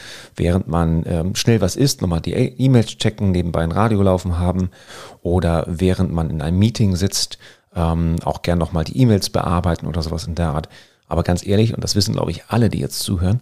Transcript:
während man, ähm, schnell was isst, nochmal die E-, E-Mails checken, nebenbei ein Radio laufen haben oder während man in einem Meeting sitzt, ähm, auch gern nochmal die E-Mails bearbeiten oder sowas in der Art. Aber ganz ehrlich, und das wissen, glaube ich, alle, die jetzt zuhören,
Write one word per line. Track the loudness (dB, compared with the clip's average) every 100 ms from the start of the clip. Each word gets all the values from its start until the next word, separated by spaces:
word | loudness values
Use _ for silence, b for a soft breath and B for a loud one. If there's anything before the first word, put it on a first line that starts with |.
| B B B
während | -2 0 0 0
man, | 0 2 0 0
ähm, | -2 -2 0
schnell | 2 2
was | 0 0
isst, | 0 0
nochmal | -2 -2
die | -2
E-, | -2 -2 0
E-Mails | 4 4 2 -2
checken, | -4 0 0
nebenbei | 0 0 -2
ein | 0
Radio | 0 2 2
laufen | 4 2 0 0
haben | 0 0 -2 B B B B B
oder | 0 2 2 0 -2
während | 0 2 2 0
man | 0 -2
in | -2
einem | 0 2
Meeting | 2 2 0 2
sitzt, | 0 -2 -6 -10 B B B
ähm, | -2 0 2 0 0
auch | -2 -4
gern | -2 0
nochmal | 0 -2
die | -2 2
E-Mails | 4 4 2
bearbeiten | -4 0 0 0 -2 -4
oder | -4
sowas | -4 -6
in | -6
der | -2 -2
Art. | -2 -6 B B B _
Aber | -2
ganz | 0 0 0
ehrlich, | 2 2
und | 0
das | -2
wissen, | 0 0
glaube | -2 -4
ich, | -6 -2
alle, | 2 2
die | 0
jetzt | -4 -6
zuhören, | -4 -2 0 0